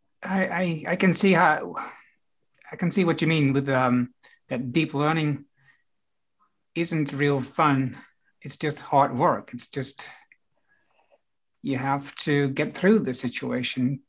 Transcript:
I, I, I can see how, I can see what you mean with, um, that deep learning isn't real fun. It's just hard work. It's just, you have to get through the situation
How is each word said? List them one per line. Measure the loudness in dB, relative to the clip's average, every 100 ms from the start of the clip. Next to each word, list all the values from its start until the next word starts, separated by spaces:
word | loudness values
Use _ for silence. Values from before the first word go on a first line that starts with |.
| _ -14
I, | -4 -2 -2
I, | -2 -2 -4 -4
I | 2
can | 2
see | 4 4
how, | 6 6 2 -2 -10 -12 -14 _ _ _ _ _ _ -16
I | -4
can | 0
see | 2 2
what | 2
you | 2
mean | 4 4
with, | 2 2
um, | 2 2 2 0 _ -20 _ -8
that | -8 -2
deep | 0 0
learning | 0 0 0 0 -4 -8 _ _ _ _ _ _ _ _ _ _ _ _ -6
isn't | -2 -2 -2
real | 0 0 0
fun. | -2 0 2 2 0 -6 -20 _ _ _
It's | -16 -6
just | -6 -6
hard | 0 2 4 2
work. | 0 0 -4
It's | -14 -10
just, | -8 -8 -10 -16 -18 _ _ _ _ _ _ _ _ _ _ _ _ _ _
you | -6 -4
have | -2 -4 -6 -6
to | 0 0 0
get | -2 -4
through | 0 4 4
the | 2
situation | -4 -6 -6 -6 -4 -4 0 -2 -2